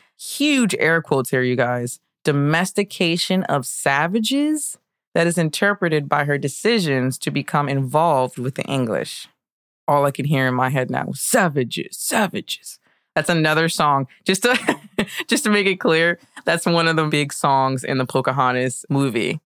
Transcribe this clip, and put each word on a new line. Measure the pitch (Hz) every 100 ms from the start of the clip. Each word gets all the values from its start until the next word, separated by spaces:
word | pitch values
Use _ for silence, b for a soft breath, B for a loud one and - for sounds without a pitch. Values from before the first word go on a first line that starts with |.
| b _
huge | - - 294 277 220 -
air | 156 165
quotes | - 135 127
here, | 135
you | 127 127
guys, | 123 123 120 - _ _
domestication | - 143 143 160 185 - 202 - 170 175 - 185
of | - 143 127
savages | - - 139 160 214 220 277 294 311 - - _ _ _
that | 160 170
is | 170
interpreted | 160 - 202 202 170 156 143
by | 147 143
her | 143
decisions | 139 - 208 233 165 135 127 127
to | -
become | 147 143 151 143
involved | 139 131 151 170 139 127 -
with | 123 -
the |
English. | - 135 120 85 - - - _ _ _ _ _ -
All | 147 143
I |
can | 135 139
hear | 143 131
in |
my | 127 127
head | 135 127
now, | 127 -
"Savages, | 135 - 247 180 143 120 87 - -
savages." | - - 202 101 - - - - _ _ _ -
That's | 151
another | 170 156 156 160
song. | - 151 139 135 b -
Just | 190
to, | 240 247 - 269 - -
<laughs> | 196 - -
just | 208 214
to |
make | 208 196
it | 185
clear, | - 160 170 170 B B -
that's | 170 170
one | 170 165
of | 160
the | 156
big | 147 143
songs | - 147 135 131 131
in | - 135
the | 127
Pocahontas | 135 131 135 127 127 127 - -
movie | 139 139 113 101 156